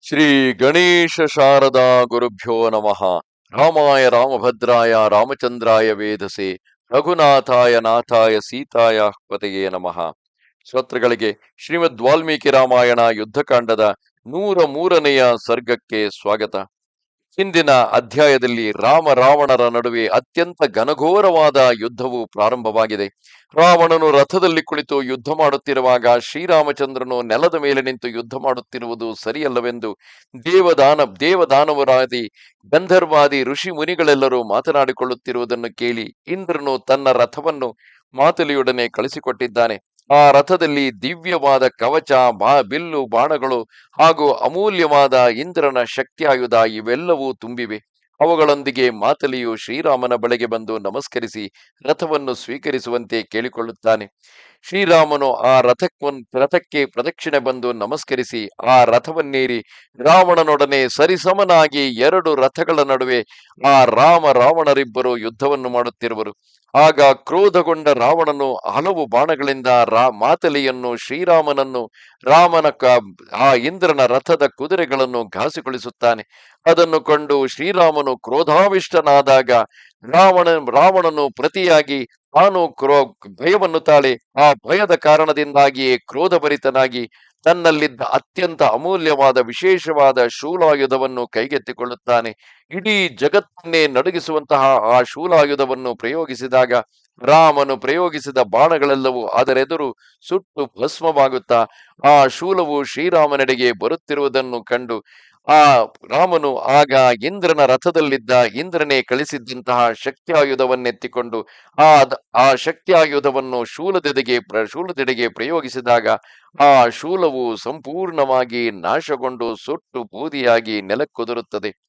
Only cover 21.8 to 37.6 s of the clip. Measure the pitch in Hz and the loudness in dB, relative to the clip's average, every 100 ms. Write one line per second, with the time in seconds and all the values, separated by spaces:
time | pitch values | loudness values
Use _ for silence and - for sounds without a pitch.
21.8 | 113 117 127 123 117 104 104 123 110 110 | -4 -8 -8 -6 -8 -2 -2 0 -4 -2
22.8 | 110 107 98 _ _ _ _ 147 175 175 | -2 -2 -6 _ _ _ _ 2 4 6
23.8 | 165 165 156 139 135 185 180 160 151 151 | 4 2 4 2 2 2 0 0 -4 -8
24.8 | 147 143 127 131 120 156 151 139 - 135 | -4 -4 -4 -8 -6 -2 0 -2 -4 -2
25.8 | 127 123 120 120 - 147 175 165 151 143 | 2 2 2 0 0 -12 0 0 0 -4
26.8 | 139 131 127 123 120 110 170 160 143 135 | -6 -6 -6 -6 -4 0 0 0 -2 -2
27.8 | 131 127 123 117 120 131 139 123 117 131 | -4 -8 -10 -10 -10 -8 -6 -6 -8 -14
28.8 | 120 117 113 107 - 151 147 123 120 120 | -10 -10 -10 -10 -10 -8 -6 -4 -4 -8
29.8 | 113 - _ _ _ 131 120 185 175 156 | -10 -12 _ _ _ -14 0 2 2 4
30.8 | 139 151 135 95 143 190 160 139 151 147 | 4 4 0 -2 -2 0 2 2 2 0
31.8 | 131 131 131 123 113 _ - _ _ 151 | 2 2 0 -6 -10 _ -20 _ _ -2
32.8 | 180 185 170 151 143 139 127 143 185 160 | 2 2 4 2 2 0 -4 -6 -8 -6
33.8 | 156 175 160 143 135 127 113 101 131 143 | -6 -2 2 2 2 0 -2 -4 -2 -2
34.8 | 131 127 127 123 - 123 120 120 117 101 | -2 -2 -6 -8 -8 -6 -6 -6 -8 -8
35.8 | 120 117 107 _ - 180 185 156 143 135 | -6 -6 -10 _ -12 -12 -8 -6 -4 -6
36.8 | - 135 135 123 120 - 156 151 | -2 0 2 0 0 -2 -6 -6